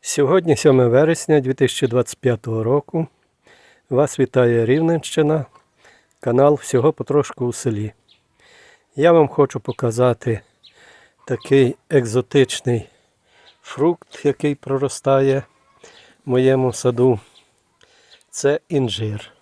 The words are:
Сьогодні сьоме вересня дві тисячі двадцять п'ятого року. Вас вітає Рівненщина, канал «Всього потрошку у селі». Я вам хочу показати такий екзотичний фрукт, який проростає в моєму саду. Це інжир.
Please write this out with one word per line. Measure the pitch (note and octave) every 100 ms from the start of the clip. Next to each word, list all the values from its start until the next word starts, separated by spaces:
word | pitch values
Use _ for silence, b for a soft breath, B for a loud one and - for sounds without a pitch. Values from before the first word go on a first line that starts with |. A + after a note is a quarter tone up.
Сьогодні | - - C#3 F#3 E3+ D3
сьоме | D3+ C3 B2
вересня | B2+ D#3 E3 - D3+
дві | B2+
тисячі | C3 B2+ - C3
двадцять | A#2+ A#2+ -
п'ятого | B2+ A#2 - A2+
року. | A2+ C#3+ - E3 D#3+ _ _ _ b b b b _
Вас | B2+ D3+ -
вітає | C3 B2+ A#2+ A#2 A2+
Рівненщина, | C#3+ E3 E3 - - D3+ D#3 C3 _ _ _ b b b _
канал | - B2 C#3
«Всього | D3 - B2+ C#3
потрошку | - - D3 C#3 - B2
у |
селі». | A2+ C#3 G#2 G#2+ _ _ _ _ _ b b b b b -
Я | D#3+
вам | E3 C#3+
хочу | - C#3 B2+
показати | - - B2 A2+ B2+ A#2 - A2 _ _ b b b b b b -
такий | B2 - C#3 B2+ - _
екзотичний | C#3+ A#2 A#2+ B2+ C#3+ B2+ - B2+ A#2 - _ _ _ b b b b
фрукт, | - - D#3+ E3+ - - C#3+
який | C3+ D3 C#3+
проростає | - C3+ C3+ - - C3+ C3+ C3+ - _ _ _ b b b b -
в |
моєму | B2+ C3 C3+ B2+
саду. | - B2 A#2+ B2+ A2+ b b b _ _ _ b b b b _
Це | - C#3 D3+ _
інжир. | D3 B2 G2+ A2 G#2 - _